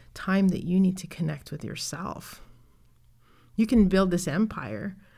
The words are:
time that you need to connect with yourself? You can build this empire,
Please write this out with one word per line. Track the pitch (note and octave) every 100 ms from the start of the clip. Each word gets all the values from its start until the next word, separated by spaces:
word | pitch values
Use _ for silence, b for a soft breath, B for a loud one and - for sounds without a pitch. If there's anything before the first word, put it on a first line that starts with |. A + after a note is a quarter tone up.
| b
time | - - F#3+ G3
that | -
you | - F3+
need | F#3 F#3
to | -
connect | - D#3+ D3+ -
with | D#3
yourself? | - - - D3 F#3 - - - - - - _ _ _ _ _ b b b -
You | A3
can | A#3 G3
build | F#3+ F#3+
this | F3 F3+
empire, | D3 A3 - C3+ G#2 G3+ F#3+ b